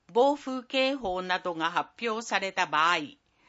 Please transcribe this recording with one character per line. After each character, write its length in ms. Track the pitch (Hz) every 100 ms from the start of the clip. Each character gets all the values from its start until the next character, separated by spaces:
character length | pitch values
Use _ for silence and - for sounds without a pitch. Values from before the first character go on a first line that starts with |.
| -
暴 220 | 185 277 285
風 280 | - 262
警 320 | 254 262 262 277
報 260 | 214 180
な 180 | 185 185
ど 140 | 185
が 180 | 165 160
発 380 | 175 147 - 233
表 120 | 220
さ 180 | 226 202
れ 120 | 190
た 140 | 185 175
場 260 | 151 160
合、 60 | 175 139 - _ _